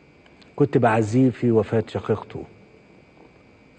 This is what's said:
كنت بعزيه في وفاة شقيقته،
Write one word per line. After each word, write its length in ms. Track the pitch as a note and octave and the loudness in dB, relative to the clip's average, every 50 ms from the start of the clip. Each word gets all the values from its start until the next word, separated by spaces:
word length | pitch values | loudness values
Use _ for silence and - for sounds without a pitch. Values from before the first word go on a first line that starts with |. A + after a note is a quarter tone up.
| _ _ _ _ _ _ _ _ - - _ | _ _ _ _ _ _ _ _ -20 -20 _
كنت 220 | - D3 C3+ - | -2 -2 0 2
بعزيه 520 | A#2+ A#2 A2+ A2 A#2 A2 G2+ A2+ B2+ C3 B2+ | 2 2 2 2 2 0 0 2 2 2 2
في 220 | A#2+ - - A#2+ | 2 0 0 2
وفاة 320 | A2+ A2 G2+ - A#2 A2+ G#2+ | 2 2 2 2 -2 -2 -2
شقيقته، 560 | - - - - - A2 - - - - - - - - - - _ - - _ _ - - _ _ _ _ - - _ _ _ _ _ _ _ _ _ | -2 -8 -8 -4 -4 -4 -4 -4 -12 -14 -16 -16 -16 -20 -20 -20 _ -20 -20 _ _ -20 -20 _ _ _ _ -20 -20 _ _ _ _ _ _ _ _ _